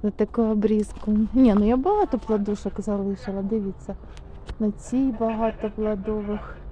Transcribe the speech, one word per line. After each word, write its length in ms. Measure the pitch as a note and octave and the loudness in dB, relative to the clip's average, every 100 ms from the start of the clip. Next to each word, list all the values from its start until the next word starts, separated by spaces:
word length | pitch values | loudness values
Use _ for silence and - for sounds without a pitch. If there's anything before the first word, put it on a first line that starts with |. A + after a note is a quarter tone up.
за 60 | G#3 | -2
таку 320 | - G#3 - | 0 -2 2
обрізку. 760 | A3 G#3+ G#3+ G#3+ G#3 - - G#3+ A3 | 2 4 4 2 0 -4 0 2 4
Ні, 200 | A#3+ B3+ G3+ | 6 8 8
ну 100 | G#3 | 4
я 100 | B3+ | 4
багато 420 | D#4+ G#4 F#4+ A#3 | 4 2 2 0
плодушок 640 | - G#3+ G3+ G#3 G3+ - | 0 0 0 -2 -4 -4
залишила, 600 | G#3 G3+ G3 G3 - G3 | -2 -2 -2 -4 -6 -6
дивіться. 540 | G3 A3+ G3 - - G3 - - - - - - | -2 -2 -2 -8 -12 -12 -12 -16 -16 -16 -14 -2
На 120 | G#3+ | -2
цій 420 | G#3 - B3 C4+ A3 | -2 -4 0 0 0
багато 520 | A3+ A3 A3+ A3 A3 G#3 | -2 0 -2 -2 -6 -2
плодових. 840 | G#3+ G#3 G3+ G#3+ G#3 G#3 - - - | -2 -2 -2 -4 -4 -6 -8 -14 -16